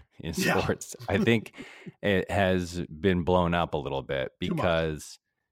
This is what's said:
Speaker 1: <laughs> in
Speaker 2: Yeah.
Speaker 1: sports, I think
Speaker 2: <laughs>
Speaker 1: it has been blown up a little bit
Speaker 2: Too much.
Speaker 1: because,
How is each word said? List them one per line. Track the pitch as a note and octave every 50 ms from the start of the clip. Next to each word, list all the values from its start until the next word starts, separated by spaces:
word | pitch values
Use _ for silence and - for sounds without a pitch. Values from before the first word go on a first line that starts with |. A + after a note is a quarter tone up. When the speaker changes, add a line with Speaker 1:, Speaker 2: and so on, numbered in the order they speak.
| -
Speaker 1:
<laughs> | _ _ -
in | - D#2+ -
Speaker 2:
Yeah. | - - E2+ F2 F#2+
Speaker 1:
sports, | - - F#2+ - - - - - -
I | - F#2+
think | G2+ G2 A2 A#2 G#2+ - - - - - - - -
Speaker 2:
<laughs> | - - - _
Speaker 1:
it | - G#2 G2 F#2 - -
has | - G2+ G2 F#2 F#2 F#2 F2+ E2+ F2 F2 D#2
been | - D#2 D2+ F2+ F#2+ F2+ F2+ D#2
blown | F2+ F2+ F2+ F2 E2+ E2+
up | F2 E2 - -
a |
little | D2+ C2 C2+ C#2 C2+
bit | - - C#2 C2+ B1+ - - -
Speaker 2:
Too | F2+ F2+ F3
much. | D3+ G#2+
Speaker 1:
because, | F2 E2 E2 E2 D#2+ D#2 C#2+ - - - - _ _ _ _ _ _